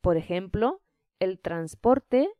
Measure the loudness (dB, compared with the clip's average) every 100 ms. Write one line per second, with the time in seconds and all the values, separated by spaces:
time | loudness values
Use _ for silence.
0 | 2 0 -2 -8 -6 -2 -2 -2 _ _
1 | _ _ -4 -4 -8 -8 -8 -2 2 2
2 | _ 0 0 -2